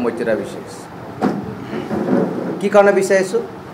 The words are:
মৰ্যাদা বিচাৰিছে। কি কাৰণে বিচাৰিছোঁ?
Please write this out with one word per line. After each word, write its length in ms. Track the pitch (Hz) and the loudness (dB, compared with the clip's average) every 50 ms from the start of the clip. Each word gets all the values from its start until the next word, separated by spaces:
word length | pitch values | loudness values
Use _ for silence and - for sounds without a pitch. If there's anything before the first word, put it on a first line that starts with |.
| 123 | 0
মৰ্যাদা 300 | 120 113 117 120 113 110 | -2 -2 0 0 0 0
বিচাৰিছে। 460 | 101 98 - - - - - - - - - - - - - - - - - - - - - - - - - - - - - - - - - - - - - - - - - - - | 0 -2 -4 -8 -10 -12 -12 -14 -14 -16 -16 -16 -14 -14 -14 -6 -2 0 0 0 -2 -4 -8 -8 -10 -10 -8 -8 -8 -6 -4 -4 -4 0 2 2 2 2 0 -2 -4 -4 -6 -4 -2
কি 80 | 190 202 | -2 4
কাৰণে 240 | 196 202 202 - - | 6 8 8 8 6
বিচাৰিছোঁ? 500 | 190 196 - 202 190 190 190 - 226 - - - - - - | 4 4 4 4 4 4 2 0 -2 -2 -4 -8 -14 -16 -16